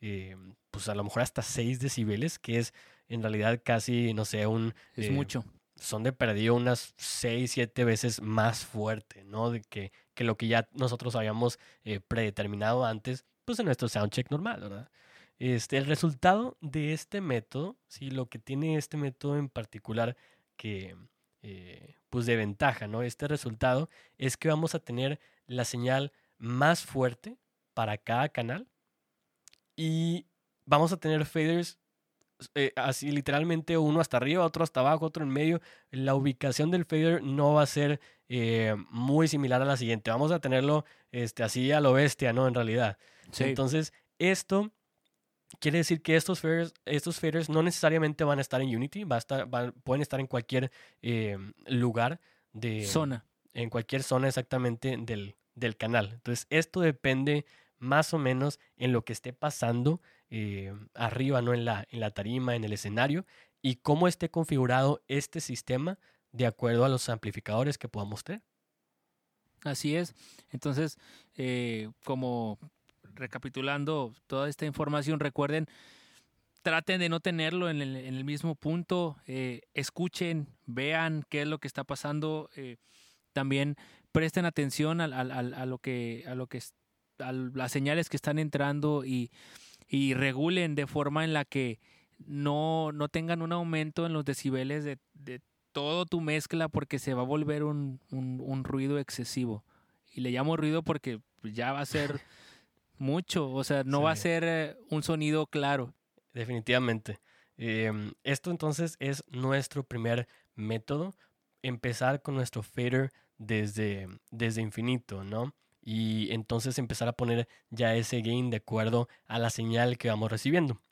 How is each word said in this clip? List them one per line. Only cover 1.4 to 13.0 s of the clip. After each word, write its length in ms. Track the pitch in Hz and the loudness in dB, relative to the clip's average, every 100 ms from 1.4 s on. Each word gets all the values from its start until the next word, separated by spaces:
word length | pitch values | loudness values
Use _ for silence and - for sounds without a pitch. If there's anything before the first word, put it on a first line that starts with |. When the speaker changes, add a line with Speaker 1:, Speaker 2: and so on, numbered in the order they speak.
Speaker 1:
seis 360 | - - 117 127 | -4 -2 0 0
decibeles, 600 | 135 - 107 104 160 - | -2 -2 0 0 -2 -4
que 180 | - 117 | -2 0
es 160 | 117 - - - _ | 0 -6 -20 -20 _
en 160 | 117 | -4
realidad 380 | 110 107 110 117 | -2 2 2 2
casi, 480 | - 113 117 120 117 | 2 0 2 2 2
no 120 | 107 | 0
sé, 240 | 107 107 107 | -2 0 0
un, 260 | 113 113 - - - | 2 0 -4 -12 -6
Speaker 2:
Es 100 | 107 | -2
Speaker 1:
eh, 40 | |
Speaker 2:
mucho. 320 | 139 139 131 107 - _ - | 0 0 -4 -8 -14 _ -14
Speaker 1:
son 260 | - 107 | -8 -2
de 100 | 120 | -2
perdido 440 | 131 117 104 113 120 | 2 2 4 4 4
unas 380 | 123 120 - - | 4 0 -2 -10
seis, 560 | - - 120 117 127 | -8 -4 -2 0 0
siete 320 | - 117 - | 0 -2 2
veces 360 | 120 110 123 110 | 2 4 0 -2
más 420 | 107 110 113 117 | 0 2 2 0
fuerte, 580 | - 113 107 107 - 98 | -6 -4 -4 -4 -8 -20
¿no? 300 | 98 107 117 | -12 -4 -2
De 80 | 117 | -2
que, 320 | 104 107 98 - _ | -6 -10 -10 -14 _
que 100 | - | -2
lo 120 | 120 107 | 0 0
que 120 | 113 | 4
ya 200 | 117 113 | 4 2
nosotros 420 | - 127 117 123 | -2 -2 -2 -2
habíamos, 460 | 117 107 110 120 - - _ | -2 0 2 0 0 -12 _
eh, 160 | 110 101 | -8 -6
predeterminado 840 | - 117 110 101 104 101 107 123 | -2 0 0 -2 -4 0 2 2
antes, 400 | 120 110 | 2 -2